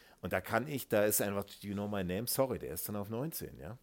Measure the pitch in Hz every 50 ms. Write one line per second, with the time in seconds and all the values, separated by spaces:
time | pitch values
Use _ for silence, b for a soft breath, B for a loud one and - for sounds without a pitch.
0 | B B B B B 90 - 95 - - 110 113 123 151 147 131 - - 113 104
1 | 104 107 104 - 120 104 98 101 98 - - - - 101 101 101 101 104 104 -
2 | 92 87 90 98 120 120 - - 135 127 113 80 - - 78 92 - - 104 101
3 | 101 107 113 117 139 165 - - 113 - - - 67 85 113 -